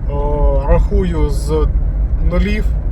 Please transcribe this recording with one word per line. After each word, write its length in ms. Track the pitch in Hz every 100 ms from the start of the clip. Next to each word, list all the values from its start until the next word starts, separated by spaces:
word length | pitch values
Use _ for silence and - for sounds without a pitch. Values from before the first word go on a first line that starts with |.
| -
О, 520 | - 143 147 135 135 143
рахую 640 | 160 147 151 180 160 151
з 380 | - - 156 151 - - - - - 165
нулів, 340 | 180 196 214 - - -